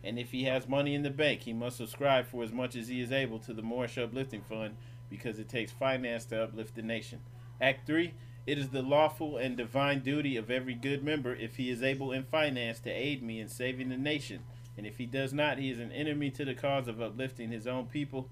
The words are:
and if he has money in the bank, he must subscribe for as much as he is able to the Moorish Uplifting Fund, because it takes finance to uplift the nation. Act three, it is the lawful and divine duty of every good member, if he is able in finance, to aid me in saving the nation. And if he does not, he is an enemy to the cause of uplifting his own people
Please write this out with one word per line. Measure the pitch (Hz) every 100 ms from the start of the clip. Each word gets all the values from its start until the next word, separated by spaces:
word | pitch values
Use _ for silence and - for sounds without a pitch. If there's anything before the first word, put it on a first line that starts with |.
and | 95 120
if | 120
he | 127
has | 131 131 127
money | 139 143
in | 143
the | 143
bank, | 135 147 127
he | 120
must | 113 120 123
subscribe | 113 - 139 131 123
for | 123
as | 113
much | 120 127 120
as | 113
he | 127
is | 120
able | 135 127 113
to | 117
the | 110
Moorish | 113 120 120 131
Uplifting | 120 127 131 110 98
Fund, | 110 110 - - - -
because | 98 123 107
it | 107
takes | 123 113
finance | - 135 131 123 117 117
to | 110
uplift | 113 110 113 117
the |
nation. | 110 113 - - - - - -
Act | 127 131 -
three, | 160 170 - - - -
it | 147
is | 135
the | 131
lawful | 131 147 156 - 156 131
and | 131 123
divine | 117 135 143 139
duty | 135 147 143 120
of | 110
every | 127 127
good | 120 135 139
member, | 147 151 123
if | 123 113 120
he | 127
is | 120
able | 131 131 127
in | 131
finance, | 127 156 151 127 117 113
to | 113
aid | 104 139 139
me | 117 110
in | 107
saving | - 127 127 127
the | 127
nation. | 143 151 139 95 - - - -
And | 104
if | 107
he | 120
does | 135 135
not, | 143 151 131
he | 131
is | 117
an | 117
enemy | - 151 147 139
to | 127
the | 139
cause | 120 143 139 117
of | 113
uplifting | 113 117 131 123 113
his | 117 117
own | 127 123
people | 147 139 131 127